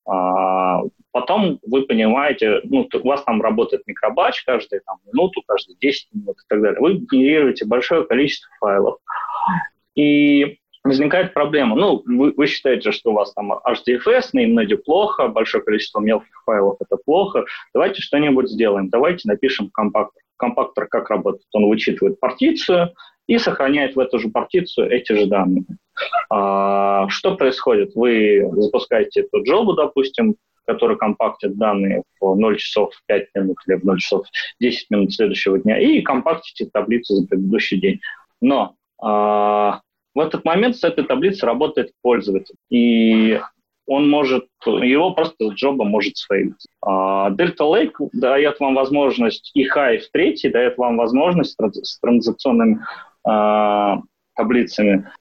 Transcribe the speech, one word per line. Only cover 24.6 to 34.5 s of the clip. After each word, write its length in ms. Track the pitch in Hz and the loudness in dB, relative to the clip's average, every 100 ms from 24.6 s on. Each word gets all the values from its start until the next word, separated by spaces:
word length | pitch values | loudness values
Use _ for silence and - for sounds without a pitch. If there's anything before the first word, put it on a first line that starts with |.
| 180 - 104 | -2 -2 0
эти 220 | 120 - | -2 0
же 140 | 104 98 | 0 2
данные. 380 | 101 92 95 92 - _ - - - - | 2 2 0 -2 -12 _ -12 -6 -4 -2
А, 800 | 107 98 98 98 98 98 98 98 | -2 0 0 0 2 2 2 0
что 280 | - 190 190 | -2 -2 0
происходит? 580 | 135 127 - 107 101 | 0 0 0 2 0
Вы 540 | 113 120 113 107 101 95 90 | 0 2 4 4 4 2 2
запускаете 640 | 104 123 - 113 104 202 | 0 0 0 0 0 0
эту 220 | 202 208 | -2 -2
джобу, 320 | 113 190 226 | 0 2 2
допустим, 600 | 156 143 139 135 - 110 107 _ _ - | 0 0 0 -2 0 0 0 _ _ -6
который 300 | 110 117 107 | 0 0 0
компактит 600 | 107 101 110 - 101 98 | -2 -2 -2 -2 -6 -2
данные 460 | 110 101 98 98 - _ | -2 0 -2 -2 -6 _
в 160 | 95 95 | 0 2
ноль 220 | 110 104 | 2 0
часов 360 | - 107 101 - - | -2 -2 -2 -4 -4
пять 220 | 104 - | -2 -2
минут 220 | 98 95 87 - | -4 -4 -4 -2
или 80 | |
в 100 | 92 | -2
ноль 140 | 95 92 | 0 -2
часов 260 | - 98 - - - | 0 -4 -4 -8 -10